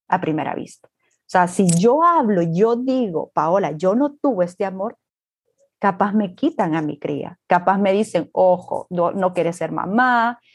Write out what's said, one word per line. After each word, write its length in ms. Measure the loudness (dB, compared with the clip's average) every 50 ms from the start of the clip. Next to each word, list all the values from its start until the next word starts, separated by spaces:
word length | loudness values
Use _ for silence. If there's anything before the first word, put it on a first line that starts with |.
| _
a 140 | -4 -4 -2
primera 340 | -2 -2 -4 -4 -4 -6 -6
vista". 320 | -8 -10 -12 -16 -20 _ _
O 420 | _ _ _ _ _ _ _ -2 2
sea, 160 | 2 2 2
si 180 | 2 2 2 4
yo 360 | 4 4 4 4 4 4 4
hablo, 380 | 4 4 2 2 2 2 0 0
yo 340 | 0 0 2 2 2 2
digo, 560 | 0 -2 -2 -2 0 -2 -2 -4 -6 -6 -6 -2
"Paola, 380 | -2 0 0 0 0 0 -2 -4
yo 240 | -2 0 0 2
no 180 | 2 0 0 -2 -2 -2
tuve 220 | 0 0 0 -2
este 200 | -2 -2 -6 -6
amor", 320 | -6 -6 -6 -8 -8 -8 _ _ _ _ _ _ _ _ _ _ _ _ _ _ _ _ -2
capaz 340 | 0 0 2 2 0 0 0
me 220 | 0 -2 -2 -4
quitan 400 | -4 -4 -2 0 0 -2 0 0
a 80 | -2 -2
mi 160 | -4 -6 -6
cría, 400 | -8 -6 -6 -6 -8 -10 -14 _ _
capaz 320 | 0 0 2 2 2 2 2
me 140 | 2 2 2
dicen, 360 | 2 0 0 -2 -4 -4 -2 0
"Ojo, 540 | 2 4 4 4 2 -2 -6 -8 -8 -8 -6
no, 220 | -4 -2 -2 0 0
no 200 | 0 -2 -2 0
quieres 240 | 0 -2 -2 -2
ser 160 | -4 -6 -6 -6
mamá", 680 | -6 -4 -2 2 2 2 2 2 2 0 0 -2 -6 _ _ _